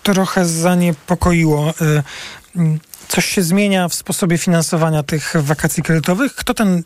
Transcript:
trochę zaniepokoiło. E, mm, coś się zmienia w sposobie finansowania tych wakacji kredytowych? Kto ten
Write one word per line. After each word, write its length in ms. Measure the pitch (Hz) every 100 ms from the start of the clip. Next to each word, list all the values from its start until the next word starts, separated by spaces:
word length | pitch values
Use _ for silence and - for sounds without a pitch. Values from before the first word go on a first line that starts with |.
trochę 440 | - 185 190 190 170
zaniepokoiło. 1300 | 165 170 180 175 160 - 175 180 175 160 147 151 -
E, 220 | 156 151 139 - - - - 180
mm, 220 | 160 156 - - -
coś 180 | - -
się 160 | -
zmienia 460 | 165 196 202 190 175
w 60 |
sposobie 440 | - - 170 185 170
finansowania 640 | - 170 156 165 160 156
tych 320 | 139 151 - 170
wakacji 460 | 143 151 160 -
kredytowych? 520 | 151 160 143 185 277
Kto 200 | - -
ten 280 | 240 208 180